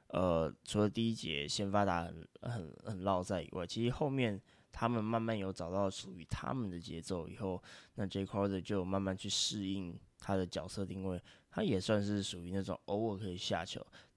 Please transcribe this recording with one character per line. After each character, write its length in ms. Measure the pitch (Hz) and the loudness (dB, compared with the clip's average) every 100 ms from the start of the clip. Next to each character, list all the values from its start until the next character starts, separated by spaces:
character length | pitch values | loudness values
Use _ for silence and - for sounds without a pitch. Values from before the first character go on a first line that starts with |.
| - | -4
呃， 460 | - 92 82 78 - - | 2 4 4 2 -2 -2
除 140 | 104 | 4
了 100 | 104 | 4
第 200 | 113 113 | 4 0
一 40 | |
节 340 | 110 - 73 73 | 0 -2 -4 -2
先 240 | - 101 | -2 2
发 140 | 104 98 | 4 4
打 180 | 87 | 2
很， 240 | 85 82 - - | 0 -6 -14 -10
很， 340 | - 117 78 50 | -6 -6 -6 -10
很 200 | 104 95 | -8 -2
落 200 | 98 92 | 2 2
赛 180 | 90 92 | 2 -2
以 80 | 80 | -2
外， 120 | 90 87 | -6 -4
其 180 | 113 120 | 0 0
实 60 | |
后 180 | - 147 | 2 0
面 300 | 135 117 95 - - _ | 2 2 0 -8 -20 _
他 160 | - 117 | -2 2
们 120 | 120 | 2
慢 200 | 107 113 | 2 2
慢 160 | 113 110 | 2 0
有 160 | 95 | -2
找 180 | 95 85 | -4 -2
到 180 | 95 98 | 2 2
属 280 | - 98 90 | 0 -10 -12
于 80 | 80 | -6
他 280 | - - | -6 -2
们 160 | 131 104 | -2 -2
的 80 | 87 | -4
节 240 | 82 82 | -6 -8
奏 280 | - 90 82 | -4 -4 -4
以 80 | - | -4
后， 260 | 95 90 - - - | -4 -4 -6 -20 -14
那 120 | - 98 | -6 -2
Jay 200 | 98 95 | 0 0
Crowder 340 | 101 101 95 | 2 2 2
就 240 | - 101 | 0 0
慢 180 | 90 98 | 2 0
慢 140 | 95 95 | 0 -2
去 140 | 101 | 0
适 360 | - - 107 95 | 0 2 0 0
应 300 | 98 90 - - - | -2 -4 -8 -14 -10
他 160 | - 98 | 0 2
的 100 | 90 | 2
角 220 | - 92 | -2 -6
色 180 | - 92 | -4 -4
定 200 | 95 95 | -2 -2
位， 160 | 90 - - _ | -2 -6 -20 _
他 140 | - | 0
也 160 | 208 95 | 2 4
算 240 | 92 107 | 4 4
是 180 | 101 104 | 4 2
属 220 | 95 87 | 0 -4
于 80 | 87 | -4
那 100 | 95 | -2
种 160 | 95 - - | -2 -4 0
偶 260 | 101 113 | 0 0
尔 40 | 98 | -2
可 120 | 101 | -4
以 80 | 90 | -4
下 260 | - 87 | 0 0
球， 180 | 85 - - - - | -2 -8 -10 -18 -10